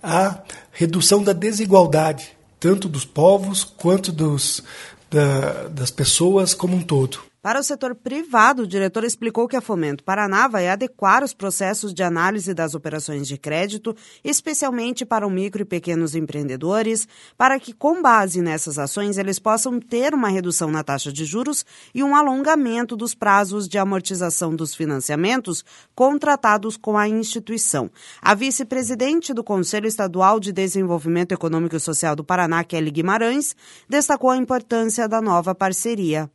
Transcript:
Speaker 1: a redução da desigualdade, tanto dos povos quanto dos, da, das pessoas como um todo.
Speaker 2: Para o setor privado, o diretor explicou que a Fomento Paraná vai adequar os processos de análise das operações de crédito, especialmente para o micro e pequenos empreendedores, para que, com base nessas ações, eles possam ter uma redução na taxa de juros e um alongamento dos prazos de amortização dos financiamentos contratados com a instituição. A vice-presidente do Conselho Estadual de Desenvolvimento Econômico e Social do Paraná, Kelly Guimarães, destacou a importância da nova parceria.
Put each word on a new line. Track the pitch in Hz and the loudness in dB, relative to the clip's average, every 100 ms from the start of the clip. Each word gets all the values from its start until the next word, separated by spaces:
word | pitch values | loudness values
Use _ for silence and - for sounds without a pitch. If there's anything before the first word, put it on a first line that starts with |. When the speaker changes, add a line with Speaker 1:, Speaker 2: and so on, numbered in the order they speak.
Speaker 1:
a | 180 165 196 190 - - - | 0 2 2 0 -14 -20 -20
redução | - 170 175 156 202 | -2 0 2 4 4
da | 202 | 4
desigualdade, | 180 208 214 220 190 170 156 156 147 - - _ _ | 0 0 -2 6 6 8 4 2 -2 -10 -20 _ _
tanto | 170 196 190 | 2 2 0
dos | 143 | -6
povos | - - 160 196 190 190 | -6 4 6 6 2 -6
quanto | - - 170 190 190 | -6 -2 2 2 0
dos, | 156 156 143 - - - - - - _ | -2 0 0 -2 -4 -10 -18 -18 -20 _
da, | 151 143 139 143 - 123 | 2 4 2 0 -4 -8
das | 151 123 | -6 -6
pessoas | - 135 - 170 196 185 | -2 0 4 4 4 2
como | - 180 180 | 0 0 0
um | |
todo. | 170 147 131 - - _ | 0 0 0 -4 -16 _
Speaker 2:
Para | 190 247 | -4 -2
o | |
setor | 277 285 254 | -2 -4 -6
privado, | 240 - 277 320 240 220 262 | -6 -8 -8 0 4 4 4
o | 214 | -2
diretor | 190 190 190 | 0 -2 -2
explicou | 226 - 233 220 240 | -4 -4 -4 -2 0
que | |
a | 262 | -2
Fomento | 226 196 151 143 | -2 -2 -2 -4
Paraná | - 196 208 196 262 | -2 0 2 2 2
vai | 220 180 | 2 0
adequar | 196 254 - 196 220 | 0 -4 0 4 4
os | 277 | 2
processos | - 196 185 190 214 208 | -6 -6 -4 -2 -2 -6
de | 175 | -2
análise | 180 165 175 208 180 | -2 2 0 0 -6
das | 170 165 | -4 -4
operações | 151 156 151 147 147 139 | -4 -8 -8 -6 -8 -8
de | 135 | -8
crédito, | - 156 196 208 220 220 - - | -6 -4 -4 -6 -8 -10 -14 -12
especialmente | - 294 - 302 277 247 233 247 | -4 -4 -2 -4 -2 -2 -4 -6
para | 254 226 | -2 -2
o | 202 | 0
micro | 185 196 202 | -2 -4 -4
e | |
pequenos | 202 175 170 165 165 156 | -4 -6 -2 -2 -2 -4
empreendedores, | 151 147 143 127 156 208 220 220 - - - _ | -6 -6 -6 -6 -2 0 0 -2 -4 -12 -20 _
para | 254 269 | 2 2
que, | 254 | -4
com | 233 294 339 | -2 0 2
base | 302 226 196 180 | 4 4 4 0
nessas | 170 156 - 143 | -2 -2 -4 -4
ações, | 139 - 202 196 | -4 -4 -2 -2
eles | 196 190 | -2 -2
possam | - 220 254 247 | 0 0 0 -4
ter | 233 233 269 | -4 -2 0
uma | 302 220 | 2 2
redução | 190 180 165 160 | 0 0 -2 -2
na | 156 | -2
taxa | 151 139 147 | -2 -4 -4
de | 139 | -6
juros | 156 185 262 294 - - - | -6 -4 -4 -4 -6 -16 -12
e | 240 | -2
um | 277 285 | 2 2
alongamento | 294 262 277 320 254 233 240 233 | 2 0 2 2 2 0 -4 -4
dos | 233 | -6
prazos | - 214 196 202 202 196 | -4 2 2 2 -4 -4
de | 202 | -2
amortização | 196 196 180 185 180 160 170 160 | 0 -2 -4 -4 -4 -2 -2 -2
dos | 156 | -6
financiamentos | - 156 139 127 147 180 254 208 170 - - _ | -4 -4 -2 -2 0 0 0 -2 -8 -10 -20 _
contratados | - 254 285 294 285 226 208 214 220 | 2 2 4 0 2 4 2 0 -8
com | - 208 | -2 2
a | 208 | 2
instituição. | 220 220 233 220 226 - 147 113 _ - - | 0 -2 -6 -6 -4 -2 -2 -4 _ -20 -4
A | - | 2
vice-presidente | 202 262 254 254 262 226 247 254 330 330 | 2 2 -2 -2 -4 -2 -2 0 0 -2
do | 247 | -6
Conselho | 226 202 175 214 214 | -2 -2 0 -2 -2
Estadual | 214 196 175 185 220 | -2 -4 4 4 4
de | 196 | 0
Desenvolvimento | 185 190 196 185 170 156 170 175 | -2 -2 0 0 0 0 0 0
Econômico | 185 165 165 170 160 | -2 -2 0 0 -2
e | |
Social | 147 156 165 151 | -4 -2 -2 -2
do | |
Paraná, | 147 180 170 165 | -2 0 2 0
Kelly | 170 170 156 | -2 -2 -2
Guimarães, | 147 170 214 233 269 294 - - - _ | -2 0 0 0 0 -4 -8 -16 -20 _
destacou | 277 294 285 254 | 0 2 2 2
a | 254 | 2
importância | 247 254 - 233 226 220 220 | 0 -2 -2 -2 0 -2 -2
da | 226 | 0
nova | 220 175 170 | 2 0 0
parceria. | 190 190 185 233 233 175 156 151 | -2 -2 -2 -4 -2 0 -2 -4